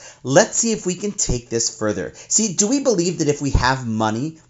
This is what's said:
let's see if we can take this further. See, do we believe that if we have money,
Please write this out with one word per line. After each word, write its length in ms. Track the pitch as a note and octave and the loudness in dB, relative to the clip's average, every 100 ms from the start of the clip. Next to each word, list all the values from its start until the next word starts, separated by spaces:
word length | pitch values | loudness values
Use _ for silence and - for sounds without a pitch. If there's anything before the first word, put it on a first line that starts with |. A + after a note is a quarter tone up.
| - - | -16 -10
let's 380 | B2+ D3 A3+ - | 4 4 4 2
see 120 | A#3 | 0
if 140 | A3 F3+ | 0 -2
we 80 | |
can 200 | F3+ G#3 | -4 -4
take 360 | G3+ - B2 - | -2 -2 -2 -2
this 180 | A#2 - | -2 -2
further. 460 | - G#2+ G2 - - - | -2 -2 -2 -6 -10 -4
See, 260 | - A3 | 0 0
do 140 | D#3+ G#3 | 0 0
we 140 | C#4 | 2
believe 360 | A#3+ F#3+ F3 D#3 | 2 2 0 0
that 100 | D3 | 0
if 140 | C#3+ | 0
we 80 | C#3+ | 0
have 360 | F2+ B2+ C3 A#2+ | 2 2 0 -2
money, 500 | A2 A2 A2+ D#3 D#3+ | 0 0 0 -4 -8